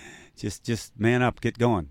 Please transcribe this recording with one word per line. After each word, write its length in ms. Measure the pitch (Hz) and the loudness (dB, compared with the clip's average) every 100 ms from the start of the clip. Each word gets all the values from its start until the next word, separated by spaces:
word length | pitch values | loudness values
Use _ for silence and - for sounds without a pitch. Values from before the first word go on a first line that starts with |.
| - - - - | -20 -20 -20 -10
Just, 280 | 104 - | -8 -6
just 340 | - 113 - 113 | -4 -4 -6 0
man 240 | 113 123 | 2 4
up, 180 | 123 - | 2 0
get 180 | 117 - | -4 2
going. 300 | 120 101 78 | 2 2 -2